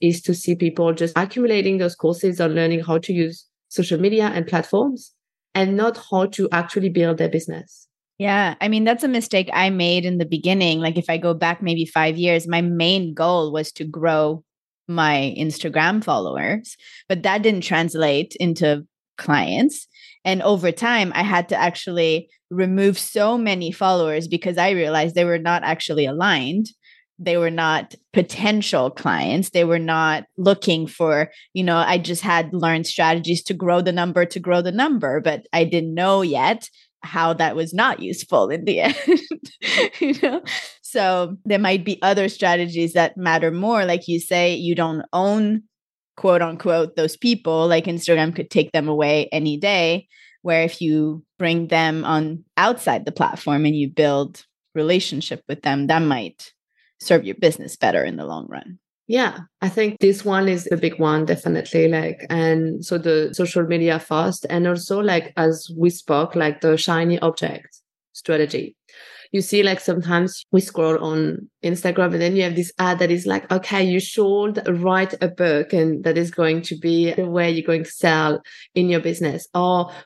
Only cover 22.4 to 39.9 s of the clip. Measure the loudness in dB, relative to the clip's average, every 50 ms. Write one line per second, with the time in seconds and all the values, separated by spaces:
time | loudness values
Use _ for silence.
22.4 | _ -8 -4 -2 0 0 2 2 2 2 2 0 -4 -4 -2 0 2 2 2 0
23.4 | 0 -2 -2 -2 -4 -6 -4 0 2 2 2 2 2 0 0 -2 -2 -2 -4 -4
24.4 | -2 -2 -2 0 2 2 2 2 0 0 0 0 0 0 0 0 0 2 0 0
25.4 | 0 0 -2 0 0 -2 -4 -4 -4 -4 -2 -2 0 0 0 0 0 2 2 0
26.4 | 0 -2 -2 -2 -2 -4 -6 _ _ _ -20 _ _ _ _ -8 -4 0 0 2
27.4 | 2 0 0 0 0 2 2 0 -2 -6 -12 -20 _ _ 0 0 0 0 -2 -2
28.4 | 0 0 0 0 0 0 0 0 0 0 -2 -2 -2 -2 0 0 0 0 0 0
29.4 | -2 0 0 2 2 2 2 0 0 0 0 0 2 0 0 -2 -4 _ _ -2
30.4 | 2 2 2 2 2 0 0 0 -2 -4 -4 -2 0 2 2 2 0 -2 -6 -14
31.4 | -20 _ -6 -4 0 0 2 2 2 2 2 0 -2 -4 -6 -6 -2 0 0 0
32.4 | 0 -2 -2 -2 0 0 0 0 -2 -4 -2 0 2 2 2 0 0 -2 -2 -2
33.4 | -2 -4 -6 -4 0 2 2 2 2 0 0 0 0 0 2 0 0 0 -2 -6
34.4 | -2 0 0 0 0 0 0 0 0 0 0 0 0 0 -2 0 0 0 -2 -2
35.4 | -4 -4 0 0 0 2 0 -2 -2 -2 -2 0 2 2 2 2 2 0 0 0
36.4 | 0 0 0 -2 -4 -16 _ _ _ _ _ _ -16 -8 -4 -2 0 0 0 2
37.4 | 0 0 0 -2 -6 -4 -2 0 0 0 0 -4 -6 -8 -8 -10 -4 0 2 2
38.4 | 2 2 0 -2 -2 -2 0 2 2 0 0 0 2 2 2 2 2 -2 -12 -14
39.4 | -14 -18 -16 -10 -6 -2 0 0 0 0